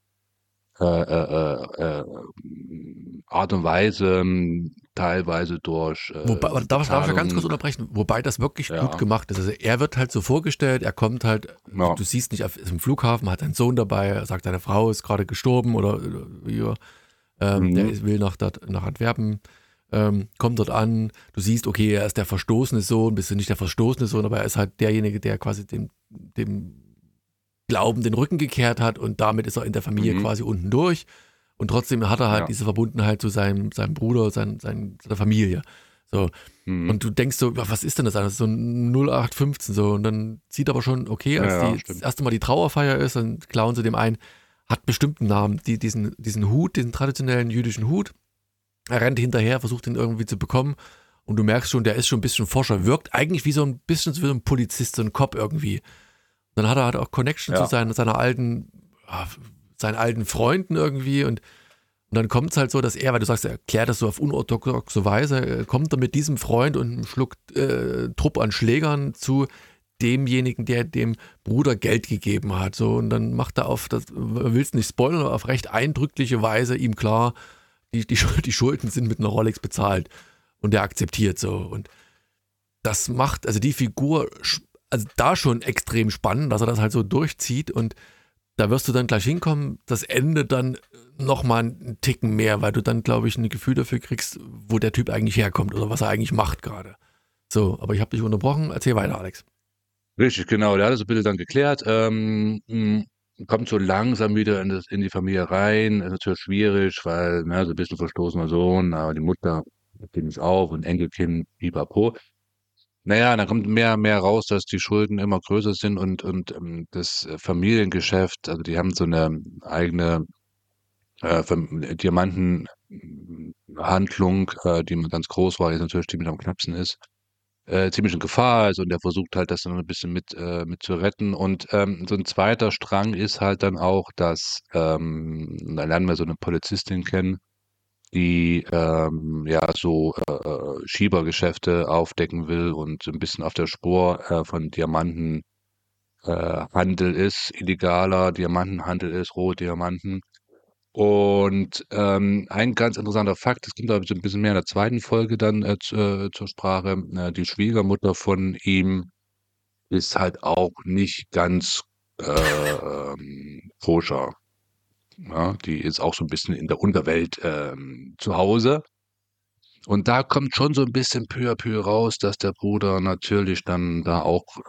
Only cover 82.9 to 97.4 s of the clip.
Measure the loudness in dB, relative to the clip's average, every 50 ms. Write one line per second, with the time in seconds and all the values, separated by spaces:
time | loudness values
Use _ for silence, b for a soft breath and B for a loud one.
82.9 | -2 -2 -4 -4 0 0 0 0 0 -4 -2 -2 0 2 2 0 2 2 -2 -2
83.9 | 0 -2 0 2 2 2 0 -2 -8 -6 -4 -4 -4 -4 -6 _ _ -20 _ -4
84.9 | -4 -4 -4 -4 0 2 4 4 4 2 2 2 0 2 -2 -4 -6 -6 -8 -2
85.9 | 0 0 0 0 -2 -2 -2 0 0 0 0 0 0 0 0 0 2 2 0 2
86.9 | 2 0 -2 0 0 0 0 0 -4 -6 -4 -4 -2 -4 -4 -4 -4 -2 -2 -4
87.9 | -6 b b b b b b b b b _ _ -2 0 2 2 2 0 2 2
88.9 | 2 2 2 2 0 2 2 0 0 0 0 0 0 0 -2 -4 -6 -10 _ -4
89.9 | -4 -4 -4 -2 -2 0 2 2 2 2 2 2 0 0 0 -2 -4 -8 _ _
90.9 | -20 -20 -20 -20 _ -4 0 0 0 2 2 2 4 4 2 0 -4 -8 -12 -12
91.9 | -10 -2 -2 -2 0 0 0 0 2 2 4 2 2 2 2 0 0 2 0 2
92.9 | 0 0 2 2 2 2 2 0 0 0 -2 -2 -4 -2 -2 0 0 0 0 0
93.9 | -4 -6 -4 -6 -6 -6 -6 -8 -10 -14 -16 -16 -18 -16 -2 0 2 2 2 2
94.9 | 2 0 0 0 0 0 0 2 2 2 2 2 2 0 0 0 0 -2 -2 -2
95.9 | -2 0 0 0 0 0 0 0 0 0 2 0 -2 -4 -8 -12 -12 -12 -16 -18
96.9 | -20 _ _ _ _ _ _ _ _ _